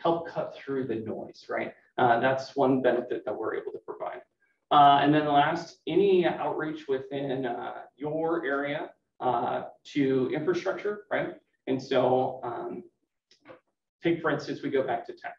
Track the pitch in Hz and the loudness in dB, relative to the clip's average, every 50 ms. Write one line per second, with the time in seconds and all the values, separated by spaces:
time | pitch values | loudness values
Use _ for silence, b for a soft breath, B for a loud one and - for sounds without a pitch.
0 | - 165 170 165 - - - 160 - - - - - 135 135 131 127 117 110 110 | 0 0 0 0 -2 -6 -8 -8 -8 -8 -10 -12 -10 -6 -6 -4 -4 -4 -4 -6
1 | 107 - - - - - - - - - 117 113 - - b b b b b - | -6 -8 -8 -10 -10 -14 -16 -16 -10 -8 -6 -6 -6 -8 b b b b b 2
2 | 123 120 117 123 131 131 131 - - - - 143 139 131 135 127 127 123 120 120 | 4 4 4 4 2 2 0 0 -4 -4 0 2 4 4 4 4 4 2 2 2
3 | - - 117 - - - - - - - - - - - - - - - - - | 0 -2 -6 -6 -6 -6 -6 -6 -6 -6 -6 -6 -8 -10 -12 -12 -12 -14 -12 -8
4 | - - - - - _ _ _ _ _ _ _ _ - 151 147 143 143 143 139 | -8 -8 -8 -10 -14 _ _ _ _ _ _ _ _ 4 6 8 10 10 8 8
5 | 143 147 151 151 147 147 143 143 143 156 165 170 - - - _ _ 151 160 185 | 6 6 4 4 4 4 4 4 4 4 2 -2 -6 -10 -16 _ _ 0 2 4
6 | 202 196 185 180 165 156 - - 147 151 - - 160 156 151 - - 139 131 131 | 6 6 6 4 4 2 0 -2 -2 -4 -2 -4 -4 -4 -6 -6 -4 -4 -4 -4
7 | - - 143 139 139 131 131 135 131 117 117 120 - - 113 117 - - _ - | -4 -6 -6 -6 -4 -4 -4 -4 -4 -4 -6 -6 -8 -10 -10 -12 -14 -18 _ -10
8 | 143 151 156 160 160 165 170 - - 139 139 139 143 143 147 160 180 - - _ | -6 -4 -4 -2 -2 0 0 -2 -2 -2 -2 -2 -2 -4 -4 -6 -8 -10 -14 _
9 | _ _ _ - - 131 120 - - 123 127 127 - - - _ - - - 143 | _ _ _ -4 -2 0 0 0 0 -2 -4 -4 -6 -10 -14 _ -18 -6 -2 0
10 | 135 135 135 131 127 113 127 151 151 180 170 - - 185 - - - 208 208 - | 2 2 2 2 2 0 -2 0 0 0 0 0 -2 -4 -4 -4 -4 -6 -6 -6
11 | - - - - - - - - _ _ _ _ _ 131 131 127 - - 135 127 | -6 -6 -4 -4 -4 -6 -8 -12 _ _ _ _ _ -4 -4 -4 -2 0 2 2
12 | 123 127 127 131 131 - - - - 120 117 117 - - - - - - _ _ | 4 4 4 2 2 0 -4 -8 -8 -8 -8 -8 -10 -10 -10 -12 -14 -18 _ _
13 | _ _ _ _ _ _ _ _ _ - - - _ _ _ _ _ _ _ _ | _ _ _ _ _ _ _ _ _ -20 -20 -20 _ _ _ _ _ _ _ _
14 | - 170 165 160 160 151 143 143 - 147 - - 147 131 135 131 127 120 117 117 | -2 0 0 0 0 -2 -2 -2 -4 -6 -8 -6 -4 -2 -2 0 0 0 -2 -4
15 | - - - - - - - | -6 -10 -14 -12 -12 -14 -14